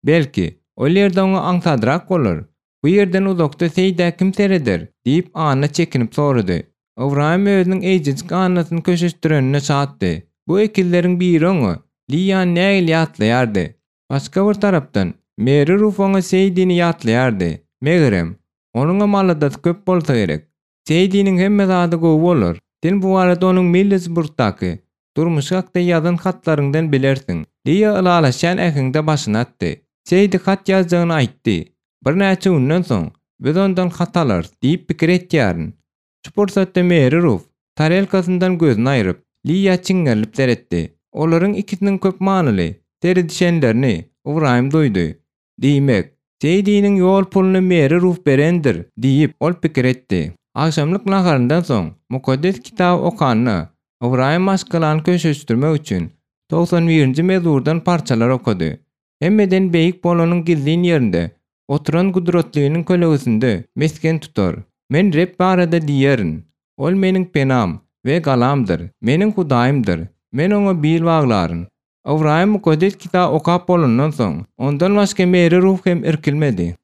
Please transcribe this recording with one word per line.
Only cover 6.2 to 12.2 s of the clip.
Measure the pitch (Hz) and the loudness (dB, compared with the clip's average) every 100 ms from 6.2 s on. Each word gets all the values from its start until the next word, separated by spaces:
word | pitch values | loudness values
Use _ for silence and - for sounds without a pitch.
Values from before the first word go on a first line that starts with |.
| 147 127 95 87 - _ _ - | 0 0 0 -4 -6 _ _ -8
Ibrahim | 135 139 147 175 202 | -4 -2 0 0 0
özüniň | 196 185 185 180 | 0 0 -2 0
eýjejik | 190 147 139 175 185 | 0 0 -6 -4 -2
anysyny | 185 180 165 170 | 0 0 -2 -4
köşeşdirenine | 156 175 175 - 160 151 131 143 | -2 0 -2 -2 -2 0 2 -2
çatdy. | 143 143 143 - 92 82 - _ - | 0 -2 -2 -4 -4 -4 -8 _ -4
"Bu | 185 | 0
ekillerin | 214 214 180 175 175 180 | 0 0 0 2 0 0
biri | 180 165 170 | 2 2 2
oňa, | 185 110 78 _ _ - | 0 -2 -4 _ _ -6
Liýany | 147 | -4